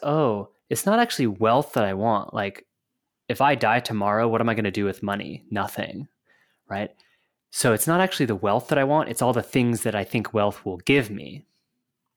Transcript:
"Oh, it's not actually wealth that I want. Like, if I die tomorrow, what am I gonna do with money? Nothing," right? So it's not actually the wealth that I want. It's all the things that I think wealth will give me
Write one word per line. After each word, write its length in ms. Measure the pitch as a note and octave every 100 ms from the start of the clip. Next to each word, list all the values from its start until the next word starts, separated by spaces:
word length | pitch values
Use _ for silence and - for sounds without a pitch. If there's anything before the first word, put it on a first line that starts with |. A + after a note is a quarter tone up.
"Oh, 460 | C#3+ D#3 C#3 G#2 G2+ _ -
it's 160 | - G3
not 140 | A3
actually 260 | A#3 - A#2+
wealth 460 | F#2+ A2 A#2+ D3
that 120 | C3
I 100 | G#2
want. 380 | G2 A2+ G#2+ -
Like, 340 | A2 G2 - - _ _ _ _ _ -
if 120 | A#2
I 140 | C#3
die 260 | C#3 A2 A#2
tomorrow, 480 | - A2 G2+ G#2 A#2
what 120 | A2+
am 80 | A2+
I 60 |
gonna 160 | A2 G#2
do 140 | G2
with 180 | G2+ F#2+
money? 420 | G2+ G2+ G2+ - -
Nothing," 580 | G#2 - - - - C#3+ _ _ _ _ _ -
right? 220 | G2 G#2 - _ _ _ _ _
So 220 | - B2+
it's 140 | G#2+ -
not 140 | E3+
actually 260 | F#3 - B2+
the 100 | G2
wealth 320 | G#2 A2 -
that 100 | C#3+
I 60 |
want. 240 | C3+ D3+ D3
It's 140 | A2+
all 100 | B2
the 100 | A#2
things 400 | - C3+ A#2+ A2+
that 120 | A2+
I 100 | G#2
think 280 | F#2+ A#2 G2+
wealth 320 | A2 G#2 -
will 140 | - F2+
give 320 | - C#3 A2
me 340 | G2 C#2+ C#3 - _ _ _ _ _ _